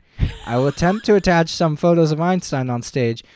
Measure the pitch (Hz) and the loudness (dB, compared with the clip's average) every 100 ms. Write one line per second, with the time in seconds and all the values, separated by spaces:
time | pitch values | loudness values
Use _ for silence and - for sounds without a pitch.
0 | _ - - - - 123 139 - 175 214 | _ -4 -4 -4 -4 0 0 0 0 0
1 | - 202 180 170 165 - 170 151 170 170 | 2 2 4 2 2 0 -2 0 2 4
2 | 156 151 175 185 - 139 127 120 - 135 | 2 0 0 -2 -2 -4 -4 -6 -6 -2
3 | 117 117 - | -2 -4 -12